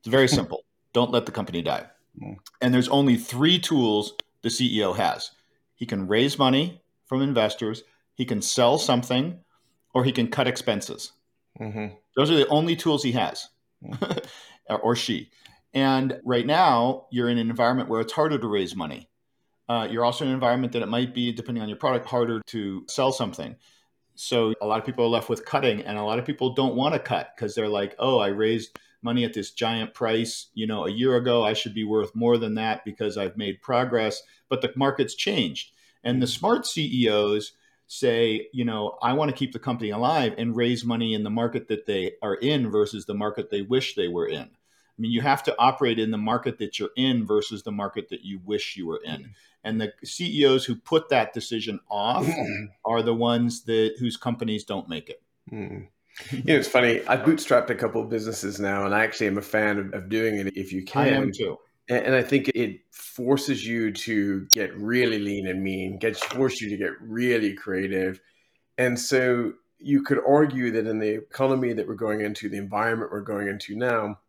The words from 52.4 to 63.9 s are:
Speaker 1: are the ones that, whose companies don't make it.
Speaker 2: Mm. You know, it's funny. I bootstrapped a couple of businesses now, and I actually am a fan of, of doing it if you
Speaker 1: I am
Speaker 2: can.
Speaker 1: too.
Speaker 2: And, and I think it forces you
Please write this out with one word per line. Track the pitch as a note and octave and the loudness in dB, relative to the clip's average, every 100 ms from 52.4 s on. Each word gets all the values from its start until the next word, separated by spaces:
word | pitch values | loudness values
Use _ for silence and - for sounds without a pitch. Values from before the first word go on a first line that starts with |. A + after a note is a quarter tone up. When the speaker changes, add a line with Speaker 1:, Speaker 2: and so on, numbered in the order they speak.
| - G2+ G#2 _ | -4 -8 -12 _
Speaker 1:
are | G#2+ A#2 | -2 0
the | A2+ | 2
ones | A2+ A#2 A#2 A#2+ A#2 | 2 2 2 2 -2
that, | - A2+ A2 A2 | -2 2 2 0
whose | B2 A2+ | -4 -4
companies | B2+ A#2+ A2+ G#2+ | -4 -4 -2 -4
don't | - G2 - | -4 -8 -6
make | E2 - | -10 -10
it. | - _ _ - | -18 _ _ -16
Speaker 2:
Mm. | A2+ G2 G2 G2 _ _ - - | -12 -10 -10 -14 _ _ -20 -12
You | C3 | -8
know, | B2 D#3 | 2 4
it's | - | 4
funny. | C3 A#2+ A#2 - | 4 4 2 2
I | B2+ | 2
bootstrapped | C#3+ D#3 - B2 - | 4 2 4 2 4
a | A2+ | -2
couple | A#2 A2+ | -2 -2
of | A2 | -2
businesses | A2+ A2 A2 G2+ G2+ | -4 -4 -6 -6 -4
now, | G2+ G2+ G2+ | -2 0 0
and | |
I | G2+ | 2
actually | A2 - G#2+ | 2 2 0
am | G2 | 0
a | |
fan | G2 G#2+ G#2+ G2+ | 0 0 2 0
of, | G2 | -4
of | G2+ F#2 | -8 -4
doing | A2 A2+ G#2+ | 0 0 0
it | G2 F#2+ | -4 -6
if | F#2 | -6
you | F#2+ F#2 | -6 -4
Speaker 1:
I | - C3 | 0 2
am | C3+ | 2
Speaker 2:
can. | B2+ | 0
Speaker 1:
too. | F#2+ G2+ - _ _ - | -2 -6 -6 _ _ -2
Speaker 2:
And, | B2 G2+ | 0 2
and | C3 | 2
I | |
think | A#2+ C#3 C3+ | 4 2 2
it | - A#2 F#2+ _ | 0 -2 -4 _
forces | - - - B2 C#3 C#3 B2 | -20 -18 -6 0 2 2 -4
you | A2 A#2 A2+ | -2 -2 -2